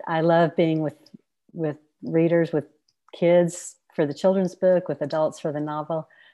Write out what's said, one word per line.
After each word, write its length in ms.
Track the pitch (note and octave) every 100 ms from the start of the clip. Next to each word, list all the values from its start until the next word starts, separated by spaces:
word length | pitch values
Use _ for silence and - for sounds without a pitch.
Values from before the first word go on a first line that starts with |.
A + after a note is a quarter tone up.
| -
I 140 | E3
love 360 | E3 E3+ E3+ D#3+
being 240 | E3 D#3+
with, 160 | D3+ - _ - _ _ _
with 240 | - D#3 C#3+ _ _
readers, 500 | - E3 E3 E3+ E3
with 120 | D#3 C#3 _ _ _ _
kids 600 | - E3+ F3 F3 - - - _
for 120 | - D3
the 80 |
children's 400 | C#3+ F#3+ F#3+ F3+
book, 340 | - F#3 F3+ F3+
with 120 | C#3+
adults 380 | C#3+ D#3+ D#3 -
for 100 | E3
the 100 | D3
novel. 480 | D3+ D3+ D3 D#3+ - _ _